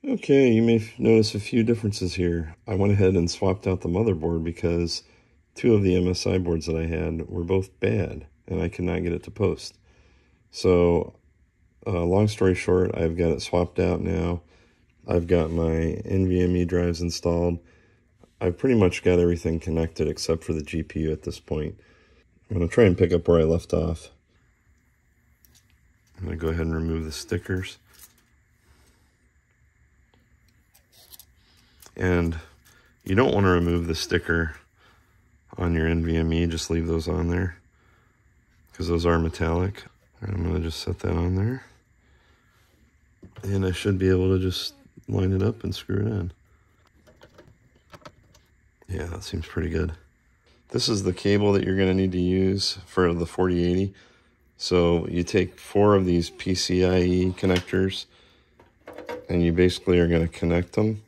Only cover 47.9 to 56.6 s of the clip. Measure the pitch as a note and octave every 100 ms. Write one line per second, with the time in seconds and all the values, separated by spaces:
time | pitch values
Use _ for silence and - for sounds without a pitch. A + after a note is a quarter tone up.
47.9 | - - _ _ _ _ _ _ _ -
48.9 | F2+ E2 E2 - E2+ E2+ - D#2+ E2 E2
49.9 | D#2+ _ _ _ _ _ _ _ - -
50.9 | G#2+ F#2+ F2+ G2+ G2+ G2+ G2 - F#2+ F#2+
51.9 | F#2 F#2+ F2+ F2+ F#2 F#2+ F#2+ - - -
52.9 | - F2+ E2+ E2 - F#2 F2 F2 F2+ G2+
53.9 | - - _ _ _ _ _ - F2+ E2+
54.9 | E2+ E2 E2+ E2+ G2+ E2+ - - G2+ G#2
55.9 | G2+ F#2 F2 E2 - - F2+